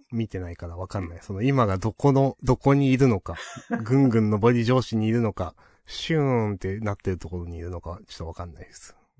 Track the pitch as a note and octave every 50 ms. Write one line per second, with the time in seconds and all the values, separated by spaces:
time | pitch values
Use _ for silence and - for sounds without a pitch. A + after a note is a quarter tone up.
0 | _ _ A#2 A2+ A2+ - - F#2 F2+ F2 E2+ - - E2+ E2+ F2+ F#2 - - G#2
1 | F#2 E2 E2+ F2 - - G2 F#2+ A#2 C3+ C#3 C3+ A#2 G2+ F#2+ F#2 G2+ A#2 - -
2 | - C#3+ C3+ C#3 C3+ C3+ - - - B2 B2+ - - C#3 C#3 C#3+ C#3 C3 C3 B2
3 | C#3 B2+ A2 F#2+ - - F2+ - - - - - - - A#3 A#3 A2 G#2+ C3 C#3
4 | C#3 C3 A2+ A2+ A2 G#2 G#2+ G2+ A2 A#2+ B2 A#2 A2+ A#2 B2+ B2+ A#2 - A2+ A2
5 | G#2+ A2 A2+ A#2+ A#2 G#2 - - F2+ D#2+ - - - _ _ _ _ - - -
6 | - - E3 D3+ C#3+ C3+ B2+ A#2 A2 G#2 G2+ F2+ F#2+ F#2+ G2 A2 A2 G#2 G2+ -
7 | - G2+ F#2 E2+ - E2+ F2+ F2 F2 E2+ E2+ E2 E2+ F2+ F#2 F2 - E2 F2 -
8 | - _ - - E2+ E2 E2 - F2 F2 D2 - - - - - - - - _
9 | _ _ _